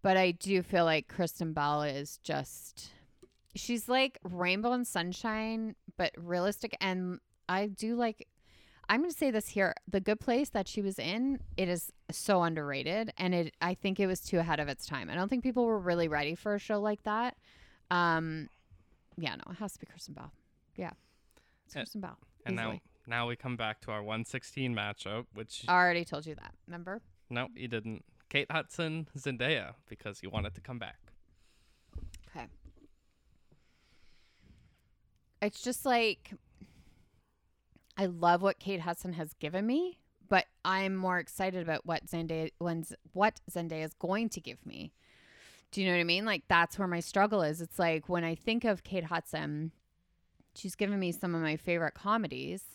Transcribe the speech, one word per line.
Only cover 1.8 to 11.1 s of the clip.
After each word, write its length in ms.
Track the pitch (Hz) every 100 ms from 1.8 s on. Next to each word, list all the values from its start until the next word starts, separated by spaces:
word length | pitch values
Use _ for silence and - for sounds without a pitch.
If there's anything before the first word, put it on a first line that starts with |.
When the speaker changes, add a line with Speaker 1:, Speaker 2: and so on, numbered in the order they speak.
Speaker 1:
is 360 | 147 139 147 -
just, 680 | - 147 131 - - - - - - _ - _ _
she's 340 | - - 240 220
like 300 | 254 269 -
Rainbow 500 | - 175 180 190 233
and 140 | 247 240
Sunshine, 920 | 202 175 185 233 214 220 226 220 - - -
but 160 | 175 -
realistic. 580 | 170 175 185 202 226 -
And 400 | 190 185 180 180 _ _ -
I 180 | 185 208
do 260 | 196 220 233
like, 320 | 233 220 - _ _ - - - -
I'm 120 | 220
gonna 120 | 349
say 180 | 311 285
this 180 | 220 -
here, 260 | 208 190 - -
The 120 | 196
Good 200 | 190 214
Place 300 | - 240 285
that 180 | 220 190
she 140 | -
was 160 | 196 190
in, 420 | -